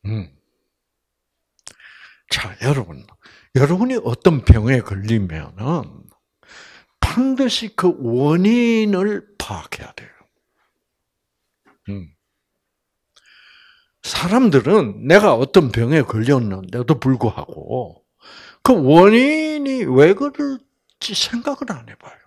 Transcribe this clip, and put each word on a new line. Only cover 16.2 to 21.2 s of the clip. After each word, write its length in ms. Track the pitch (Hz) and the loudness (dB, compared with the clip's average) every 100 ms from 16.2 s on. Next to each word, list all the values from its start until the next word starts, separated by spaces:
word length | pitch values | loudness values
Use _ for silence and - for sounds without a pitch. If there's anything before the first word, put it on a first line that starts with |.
| 117 139 110 95 92 120 123 147 | 0 0 0 -8 -10 -10 -2 -2
불구하고 1040 | 131 127 117 - - - - 127 82 - _ _ - - - _ | 0 0 -2 -6 -14 -16 -10 -10 -10 -18 _ _ -20 -20 -20 _
그 200 | - 233 | 0 2
원인이 1000 | 131 160 190 226 269 311 311 302 277 262 | 6 8 8 6 2 0 -4 -6 -6 -4
왜 300 | 175 127 156 | 0 4 4
그럴지 1000 | - 285 277 285 262 _ _ _ _ - | 4 -2 -6 -8 -8 _ _ _ _ -8
생각을 440 | 196 | -6